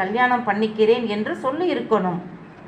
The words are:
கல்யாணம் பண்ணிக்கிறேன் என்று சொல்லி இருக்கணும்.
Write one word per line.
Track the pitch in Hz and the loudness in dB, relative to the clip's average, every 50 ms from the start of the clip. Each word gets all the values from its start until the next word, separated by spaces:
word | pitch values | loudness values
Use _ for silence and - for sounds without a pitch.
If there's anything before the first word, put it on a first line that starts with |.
கல்யாணம் | 190 190 214 247 247 247 247 240 233 262 | -4 -2 0 2 2 2 2 0 0 0
பண்ணிக்கிறேன் | 233 208 220 214 214 220 214 214 240 247 233 208 208 | 0 0 0 0 2 4 4 4 4 4 2 -2 -2
என்று | 208 214 269 339 - - | -2 -4 -4 -4 -4 -4
சொல்லி | 262 277 311 359 349 285 | -4 -2 -2 0 0 0
இருக்கணும். | 240 - - 220 208 185 180 170 180 - - - - - - - - - | -2 0 0 2 2 2 0 -2 -4 -6 -10 -14 -18 -18 -20 -20 -20 -20